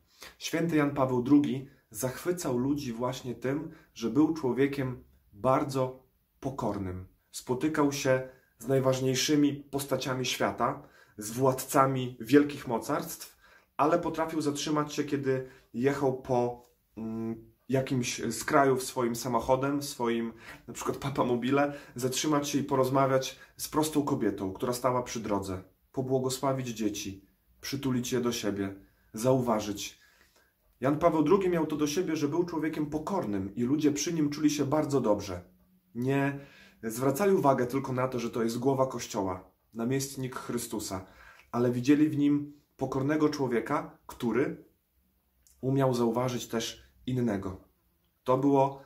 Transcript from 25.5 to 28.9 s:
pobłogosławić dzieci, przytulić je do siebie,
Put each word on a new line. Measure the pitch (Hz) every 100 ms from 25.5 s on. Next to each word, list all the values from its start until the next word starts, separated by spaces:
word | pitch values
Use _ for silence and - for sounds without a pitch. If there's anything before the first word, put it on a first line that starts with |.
| 92 - _ _
pobłogosławić | - 127 131 127 127 139 131 123
dzieci, | 110 104 98 98 95 _ _ _ _
przytulić | - 135 135 123 120
je | 123
do | 117
siebie, | 113 101 98 98 - -